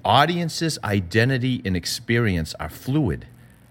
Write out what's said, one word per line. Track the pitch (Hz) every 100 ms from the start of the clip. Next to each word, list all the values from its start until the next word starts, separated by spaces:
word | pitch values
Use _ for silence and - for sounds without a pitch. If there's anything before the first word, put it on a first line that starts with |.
| 95
audience's | 120 151 175 170 - 165 -
identity | 107 101 85 110 123 135 127 120 98
and | 90
experience | - - - 117 117 87 80 -
are | 78
fluid | - - 143 127 67 - - - - -